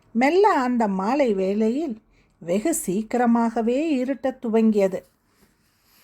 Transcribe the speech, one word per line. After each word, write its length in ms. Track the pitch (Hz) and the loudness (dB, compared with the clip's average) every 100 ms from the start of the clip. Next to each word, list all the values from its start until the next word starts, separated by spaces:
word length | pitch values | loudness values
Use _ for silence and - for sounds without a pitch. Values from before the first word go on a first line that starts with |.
| _ 220 | _ 0
மெல்ல 280 | 262 349 415 320 | 2 4 4 2
அந்த 260 | 254 247 220 | 0 0 0
மாலை 420 | 190 190 277 262 | -2 -2 0 0
வேளையில் 600 | 196 190 208 220 254 320 220 _ _ _ _ | 0 -2 0 0 -2 -6 -8 _ _ _ _
வெகு 300 | 165 190 311 320 | -4 -2 -2 -4
சீக்கிரமாகவே 1040 | - 185 220 240 240 233 233 233 226 247 330 | -4 -4 -2 0 2 2 0 -2 -2 0 0
இருட்டத் 460 | 269 254 269 262 262 | -2 -4 -4 -6 -6
துவங்கியது. 600 | 233 220 220 208 190 180 - _ _ _ _ _ _ _ _ _ | -2 2 2 4 2 -2 -12 _ _ _ _ _ _ _ _ _